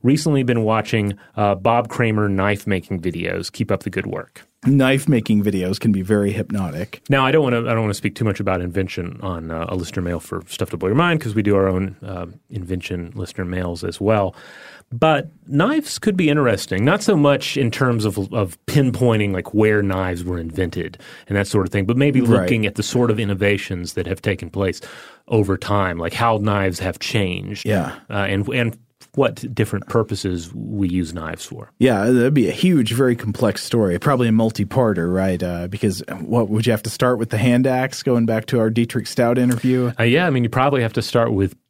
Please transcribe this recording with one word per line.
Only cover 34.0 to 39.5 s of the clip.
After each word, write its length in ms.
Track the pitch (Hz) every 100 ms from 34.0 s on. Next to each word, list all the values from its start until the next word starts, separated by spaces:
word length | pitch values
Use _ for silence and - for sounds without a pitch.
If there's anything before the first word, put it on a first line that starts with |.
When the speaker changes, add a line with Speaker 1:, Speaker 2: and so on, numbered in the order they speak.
| 151 131 120
Speaker 2:
a 40 |
multi-parter, 800 | 110 110 - 101 - 117 92 85
right? 300 | 92 95 90
Uh, 240 | 90 87 87
because 340 | 104 107 92 - 95
what, 280 | - - 104
would 180 | 110 117
you 40 |
have 100 | 110
to 60 | -
start 280 | - 127 123
with 100 | 113
the 80 | 117
hand 280 | 113 120 131
axe, 360 | 127 131 -
going 220 | - 120
back 220 | 117 110 110
to 120 | 123
our 120 | 110
Dietrich 360 | 113 117 123 -
Stout 300 | - 117 120
interview? 560 | 123